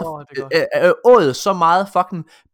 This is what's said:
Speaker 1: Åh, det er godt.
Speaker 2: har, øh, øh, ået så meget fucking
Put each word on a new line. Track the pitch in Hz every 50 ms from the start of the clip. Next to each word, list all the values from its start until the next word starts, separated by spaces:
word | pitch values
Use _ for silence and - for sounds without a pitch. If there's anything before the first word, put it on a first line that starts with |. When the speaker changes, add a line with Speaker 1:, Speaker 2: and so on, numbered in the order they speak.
| 175
Speaker 1:
Åh, | 165 156 147 143 -
det | 143 135
er |
godt. | 135 135 135 143 139 139 -
Speaker 2:
har, | 147 165
øh, | 180
øh, | 180 - -
ået | 240 247 233 175 139 123
så | - - 208 190
meget | 180 175 165 170 185 202 190 -
fucking | 185 180 - - 170 160 _ _ _ _ _